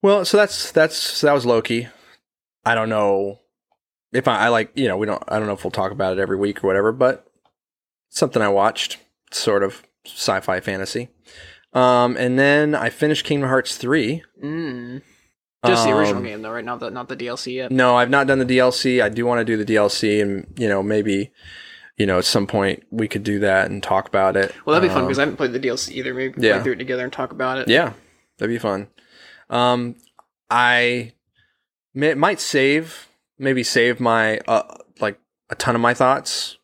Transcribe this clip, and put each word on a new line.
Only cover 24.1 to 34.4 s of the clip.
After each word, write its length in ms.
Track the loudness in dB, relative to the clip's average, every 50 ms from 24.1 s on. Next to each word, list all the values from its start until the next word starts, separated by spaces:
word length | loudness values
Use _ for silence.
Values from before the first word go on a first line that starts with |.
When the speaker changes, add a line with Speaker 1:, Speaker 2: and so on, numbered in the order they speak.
| 0 2 2 2 2 2
Speaker 1:
it. 160 | 0 -2 -4 -10 -2
Speaker 2:
Well, 80 | 0 2
that'd 140 | 2 2 2
be 40 | 0
fun 100 | 0 -2
Speaker 1:
Um, 60 | 0
Speaker 2:
'cause 100 | 0 0
I 40 | 0
haven't 140 | -2 -2
played 160 | -4 -4 -4 -4
the 60 | -4
D 100 | -4 -4
L 80 | -4
C 180 | -4 -8 -8 -10
either. 180 | -10 -8 -8 -6
Maybe 200 | -6 -8 -8 -4 0
we 80 | 2 2
Speaker 1:
yeah. 60 | 2
Speaker 2:
play 80 | 2 0
through 80 | -2 -4
it 60 | -4
together 260 | -4 -6 -4 -4 -4
and 80 | -8 -6
talk 180 | -8 -8 -8
about 280 | -6 -6 -4 -4 -4 -4
it. 100 | 0 2
Speaker 1:
Yeah, 240 | 2 2 2 0 -6 -12 _ _ _ _ _ _ _ _
that'd 140 | -6 -4 -4
be 60 | -4
fun. 300 | -4 -4 -4 -4 -8 -12 _ _ _ _ _ -20 -20 -20 -20 -20 _ _
Um, 460 | -2 0 2 2 2 0 -2 -6 -10 _ _ _ _ _ _ _ _ _ _ _
I 600 | 2 2 4 4 4 4 2 2 0 -2 -6 -10 _ _ _ _ _ _ _ _ _ _ _ _ _ _ _ _ _
may, 200 | -2 -2 0 0
might 260 | 2 2 0 0 -2
save, 680 | -6 -2 0 2 2 4 2 0 -2 -6 -14 -20 -20 _ _ _ _ _ _ _
maybe 240 | -2 -2 0 0 -2
save 380 | 0 2 2 2 2 2 0
my, 380 | 2 2 2 2 2 0 0 -2